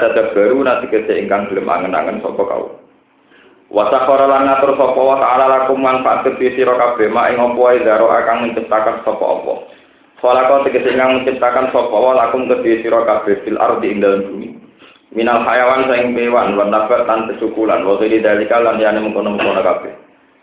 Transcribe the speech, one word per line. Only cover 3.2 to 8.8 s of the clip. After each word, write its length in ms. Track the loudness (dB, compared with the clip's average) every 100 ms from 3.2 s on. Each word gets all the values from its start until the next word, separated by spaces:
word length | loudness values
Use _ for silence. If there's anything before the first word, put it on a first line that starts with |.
| _ _ _ _ _
Wa 160 | -2 2
sakhara, 400 | 2 2 4 4
lan 240 | 4 2
ngatur 240 | 2 2
sapa 240 | 2 0 2
wa 180 | 2 2
ta'ala 240 | 2 2 4
lakum, 320 | 2 2 0
manfaat 480 | 0 0 0 0 -2
kedhe 320 | 0 -2 0
sira 160 | 0
kabeh, 320 | 2 0 0 0
ma 240 | 2 0
ing 80 | 0
apa 160 | 0
wae, 240 | 2 2 4
dzara 400 | 2 2 4 2 0
kang 240 | -2 -2
menciptakan 560 | -6 -2 0